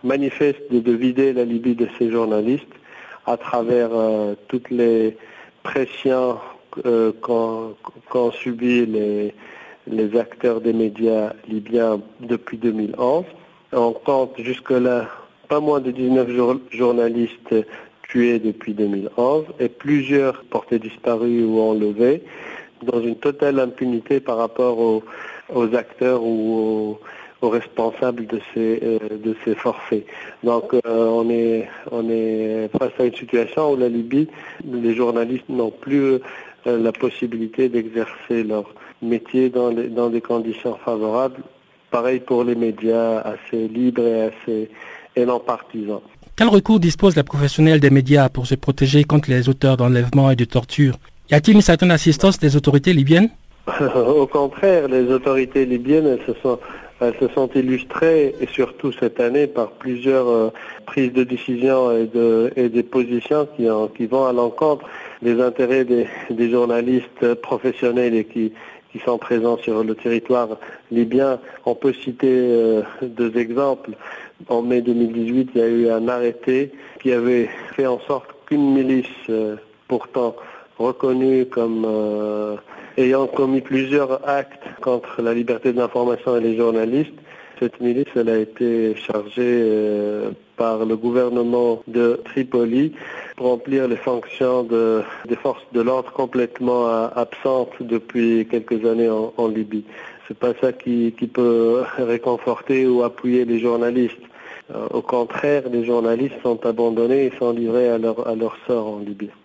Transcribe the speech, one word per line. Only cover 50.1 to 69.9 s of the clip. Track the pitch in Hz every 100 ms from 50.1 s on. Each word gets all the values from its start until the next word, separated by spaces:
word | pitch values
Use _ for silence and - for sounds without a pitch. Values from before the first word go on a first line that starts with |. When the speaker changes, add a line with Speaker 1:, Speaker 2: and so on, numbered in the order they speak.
| 139 135
Speaker 2:
et | 127
de | 120
torture ? | 123 120 - 143 123 - - -
Y | 147
a-t-il | 151 214
une |
certaine | 202 165 180
assistance | 165 - 151 190 185
des | 151 143
autorités | 143 139 139
libyennes ? | 170 135 165 220 - - - -
Speaker 1:
<laughs> | - 139 117
Au | 120 147 135
contraire, | 151 143 - 196 180 139
les | 127 123
autorités | 131 131 135 127 139 127
libyennes, | 123 123 156 151
elles | 120 -
se | 117
sont, | 135 120 - - - -
elles | 120 113
se | 127
sont | - 131 135
illustrées, | 127 127 131 - 160 160 139 -
et | 127
surtout | - 123 - 139
cette | 120 120 -
année, | 120 131 147
par | 139 110
plusieurs, | - 131 123 127 135 123
euh, | 117 113 - - - -
prises | - 127
de | 123
décision | 123 123 - 120 131 131 127
et | 117 113
de, | 117 117 113 117 127
et | 123
des | 113
positions | 120 131 120 123 - 151 147 -
qui, | 117
en, | 110 107
qui | - 113
vont | 131 131
à |
l'encontre | 120 120 - 156 143 - - - -
des | 120 117
intérêts | 123 117 123 131
des, | 123 120 - - -
des | 113 120
journalistes | 120 120 120 120 127 123 - 123 120
professionnels | - 123 131 120 123 120 123
et | 113
qui, | 107 - 110 - - - _
qui | 110
sont | - 120
présents | - 117 117 117
sur | 117 110
le | 110